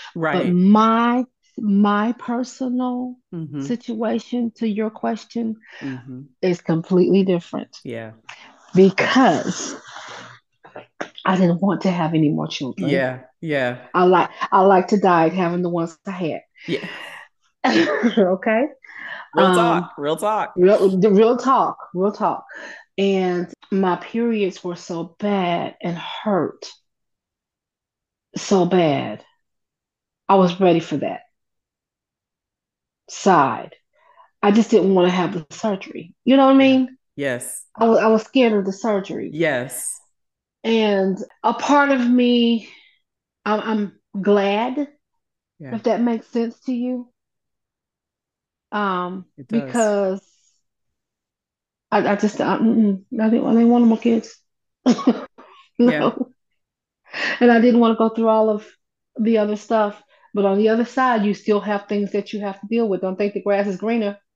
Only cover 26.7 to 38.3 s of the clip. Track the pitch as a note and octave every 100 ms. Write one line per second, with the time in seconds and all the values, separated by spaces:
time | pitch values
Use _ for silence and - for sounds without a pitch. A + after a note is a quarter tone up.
26.7 | - _ _ _ _ _ _ _ _ _
27.7 | _ _ _ _ _ _ - - G3 F3
28.7 | F#3 D#3+ C3+ A#2+ G#2+ _ _ _ _ _
29.7 | _ _ _ _ _ - F#3+ F3+ F3 F#3
30.7 | E3 - C#3+ G#2 F2+ - _ _ _ _
31.7 | _ _ _ _ _ _ _ _ _ _
32.7 | _ _ _ _ - G3 E3+ C3+ A2+ -
33.7 | - _ _ _ _ _ _ G#3 G#3+ A3
34.7 | G#3+ F#3 F#3+ F3+ F3+ F3 F#3 D3+ - A3
35.7 | F#3+ - - E3+ _ - C4+ C4+ C4+ C4+
36.7 | C4 B3+ - _ - C#3 A#2+ - - -
37.7 | - A3+ A3+ A#3 A3 -